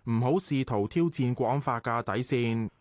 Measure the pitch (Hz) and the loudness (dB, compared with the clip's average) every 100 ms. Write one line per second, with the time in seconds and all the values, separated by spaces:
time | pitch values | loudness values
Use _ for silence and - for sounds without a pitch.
0 | - 113 123 175 - 139 131 110 104 170 | -2 0 2 0 0 -2 0 0 0 2
1 | 170 - 123 123 117 139 139 117 120 117 | 0 0 -2 2 0 0 0 -2 0 -2
2 | 117 104 127 131 117 113 110 _ | 0 -2 0 0 0 0 -4 _